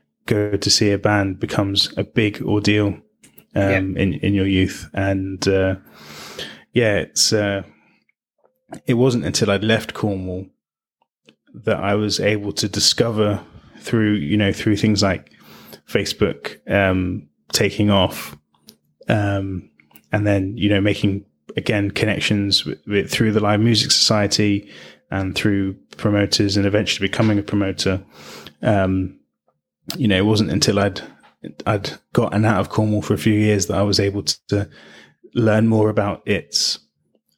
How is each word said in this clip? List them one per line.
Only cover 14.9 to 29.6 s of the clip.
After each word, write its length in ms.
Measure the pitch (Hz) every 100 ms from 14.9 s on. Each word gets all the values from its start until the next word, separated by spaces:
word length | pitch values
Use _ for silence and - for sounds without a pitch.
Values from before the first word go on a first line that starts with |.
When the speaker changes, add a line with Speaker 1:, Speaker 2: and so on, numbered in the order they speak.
| 101
Speaker 1:
like 300 | 101 87 - _ - - - - -
Facebook, 720 | 104 98 - 101 - - - -
um, 580 | 101 95 95 92 104 - _ _
taking 380 | - 101 - 104
off, 480 | 98 90 - - - _ _ _ - _ _ -
um, 640 | 110 101 98 98 92 - _ _ - -
and 160 | 104 104
then, 280 | 101 95 120
you 120 | 101
know, 120 | 101
making, 440 | 101 104 101 98 - _ - -
again, 340 | - 107 101
connections 760 | - 107 98 - 104 101 95 -
with, 140 | - -
with, 240 | 101 -
through 220 | - 110
the 80 | 104
Live 220 | 104 104
Music 280 | 113 107 -
Society 800 | - - 107 101 - 104 101 - - - - -
and 220 | 98 95
through 420 | 92 110 98 98 95 _ -
promoters 600 | 107 104 101 - 101 101
and 80 | 98
eventually 420 | 104 98 - 98
becoming 320 | - 110 101
a 40 |
promoter. 600 | 101 104 95 92 95 95 - - - - - -
Um, 580 | 131 101 95 95 92 - _ _ _ _